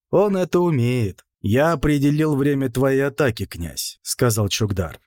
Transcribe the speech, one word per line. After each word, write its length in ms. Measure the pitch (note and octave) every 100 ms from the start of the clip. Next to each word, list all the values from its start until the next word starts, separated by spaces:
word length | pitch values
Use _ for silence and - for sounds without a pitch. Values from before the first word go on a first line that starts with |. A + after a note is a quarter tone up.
| _
Он 260 | D#3+ G#3 F#3+
это 240 | F3 F3
умеет». 640 | F3 C#3 A#2+ B2+ G2+ - _ _
«Я 340 | G#2 A#2+ D#3+
определил 640 | D#3+ D3 D3 C#3+ D3+ D#3 C#3
время 340 | C#3+ C#3 C3
твоей 360 | B2 C3+ C3+ C#3+
атаки, 400 | C#3 C#3 - G2
князь», 540 | E2 E2 - - -
сказал 480 | - - B2 A2 G2+
Чокдар. 500 | - G#2 F#2+ D#2+ -